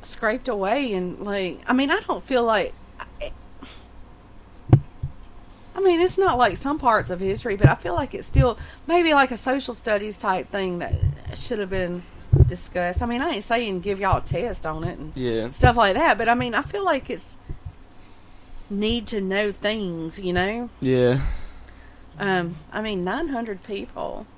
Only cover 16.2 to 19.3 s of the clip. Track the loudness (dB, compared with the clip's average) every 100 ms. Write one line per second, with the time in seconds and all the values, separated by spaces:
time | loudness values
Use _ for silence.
16.2 | 4 2 2 -2 -2 -2 0 0 -2 -10
17.2 | -10 -18 -12 -12 -12 -16 -20 -20 -20 -20
18.2 | -20 -20 -16 -16 -8 -2 0 0 -2 -4
19.2 | 0